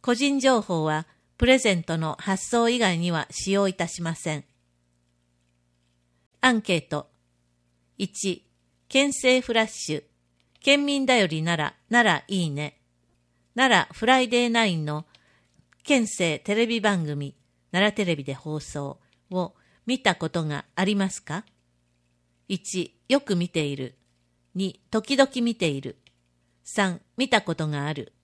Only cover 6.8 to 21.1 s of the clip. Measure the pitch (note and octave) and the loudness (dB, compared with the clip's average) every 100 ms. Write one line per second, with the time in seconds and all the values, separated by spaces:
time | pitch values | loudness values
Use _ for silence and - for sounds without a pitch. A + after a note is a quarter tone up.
6.8 | - D3 - _ _ _ _ _ _ _ | 0 -8 -8 _ _ _ _ _ _ _
7.8 | _ _ F#3+ - G3 F3 _ _ _ _ | _ _ -8 -6 -6 -6 _ _ _ _
8.8 | _ C4 C#4+ - B3+ B3+ B3+ A3+ A3 - | _ 2 2 2 2 2 2 0 0 -4
9.8 | - D3+ - _ _ _ _ _ - C#4+ | -8 -8 -8 _ _ _ _ _ 2 2
10.8 | C#4+ C#4 C4 B3+ F#3+ D#3+ D#3+ E3+ D3 - | 2 0 2 4 2 0 -2 -2 -2 -6
11.8 | _ A#3+ A3 D#3+ - F#3+ E3+ C#3+ D3 _ | _ 2 4 2 0 -4 -2 -4 -8 _
12.8 | _ _ _ _ _ _ _ - C4 G3+ | _ _ _ _ _ _ _ 0 4 4
13.8 | - - A3 C4 B3+ A#3+ A#3+ A#3 A3 E3 | 2 -2 2 4 4 0 0 2 0 0
14.8 | D3+ D3+ E3 _ _ _ _ _ _ _ | -4 -6 -10 _ _ _ _ _ _ _
15.8 | - C#4 A3 - E3+ D3+ - G#3 A#3 A#3 | 0 2 2 0 0 0 -2 0 0 0
16.8 | G#3 G3 D#3 C#3+ C#3+ - _ _ _ F3 | 0 0 -2 -6 -8 -12 _ _ _ 0
17.8 | G#3 G#3 F#3+ D#3 C3+ C3 D#3+ D3+ - D3 | 0 2 0 0 -2 -8 -8 -8 -8 -8
18.8 | C#3 C#3 _ _ _ F#3 F3+ _ _ _ | -8 -10 _ _ _ -6 -6 _ _ _
19.8 | - B3+ C4 B3 D#3+ F3 D#3 D3 - - | -6 -2 0 0 -2 -2 -4 -6 -8 -2
20.8 | F#3+ G#3 F#3+ | 0 0 -2